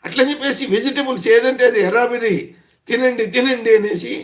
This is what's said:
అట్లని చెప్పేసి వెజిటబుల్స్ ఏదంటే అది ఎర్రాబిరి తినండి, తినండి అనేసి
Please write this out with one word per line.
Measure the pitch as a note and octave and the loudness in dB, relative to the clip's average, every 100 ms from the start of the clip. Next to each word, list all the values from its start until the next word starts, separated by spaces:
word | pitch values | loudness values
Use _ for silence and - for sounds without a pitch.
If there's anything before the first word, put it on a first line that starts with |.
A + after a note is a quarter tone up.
| - | -8
అట్లని | E3+ C4+ | -2 0
చెప్పేసి | D4 C#4 B3+ C4+ | 0 -4 -4 -2
వెజిటబుల్స్ | G3 B3+ C4+ C4+ B3 A3 A3+ | -2 -2 -4 -4 -4 4 4
ఏదంటే | B3+ B3+ B3 | 4 2 2
అది | A3 F#3 | 2 0
ఎర్రాబిరి | A3 A#3+ A#3+ A3+ E3+ - - _ _ _ | 2 0 -2 -2 -2 -4 -16 _ _ _
తినండి, | B3 B3+ A#3+ G#3+ | 0 0 0 -2
తినండి | B3 B3+ B3+ A3+ A3 | 0 0 0 4 4
అనేసి | G#3 F3 - D4+ | 4 -4 -6 -10